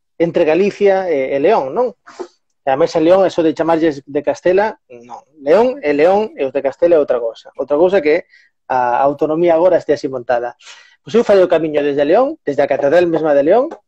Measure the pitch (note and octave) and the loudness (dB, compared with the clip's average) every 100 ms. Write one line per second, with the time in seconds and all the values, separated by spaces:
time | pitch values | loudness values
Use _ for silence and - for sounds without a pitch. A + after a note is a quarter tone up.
0 | _ - E3 D#3 D#3 D#3+ G3+ - G3+ F#3+ | _ -4 -2 0 0 0 -2 0 0 2
1 | F#3 D3 C3 C#3 D#3 G#3+ C3+ F3 B3 - | 0 -2 -2 0 2 0 -2 -4 -4 -6
2 | - - - _ _ _ - C3+ E3 E3+ | -20 -18 -18 _ _ _ -4 0 0 0
3 | D#3+ F#3+ F3+ - D#3+ C#3 D#3+ E3 D#3+ C#3 | 2 2 2 0 -2 -2 -2 0 0 -4
4 | - C#3+ C#3+ C#3+ F3 F#3 G#3+ - _ A#2+ | -8 -6 -4 -4 0 0 -2 -6 _ -20
5 | A#2+ A#2 _ D#3 C#3 F#3 B3+ C#4+ D3+ C#3+ | -20 -20 _ -8 0 2 2 -2 -2 2
6 | E3 G3+ A3 D#4 C3+ C#3 C3+ - E3+ E3 | 2 2 -2 -6 -6 -4 -4 0 2 2
7 | C#3+ B2 A#2 A2 - - C#3 D3 F3+ G3 | 2 -2 -4 -10 -18 -10 -4 0 2 2
8 | D3+ E3 - _ _ _ - B2+ B2 A#2+ | 0 -2 -4 _ _ _ -6 -2 0 0
9 | C#3 C#3+ D3+ D#3 F3 D#3+ F3+ E3 - C#3+ | 0 -2 -4 0 0 2 2 0 -2 -4
10 | C#3+ C3 A#2+ A#2+ A#2+ - - - _ _ | -4 -8 -4 -4 -4 -14 -20 -20 _ _
11 | - G#3+ A#3 G3 F3+ E3 D#3 D3 C#3+ C#3 | -4 -2 2 2 4 0 0 -2 -2 0
12 | C#3+ G3+ C4+ D#4+ - C#3 C#3 C3+ C#3+ E3+ | 2 2 0 -4 -6 -2 -2 0 2 2
13 | F3 D#3+ D#3 C#3+ C#3+ A3 D#4 - | 2 0 0 2 2 2 0 -8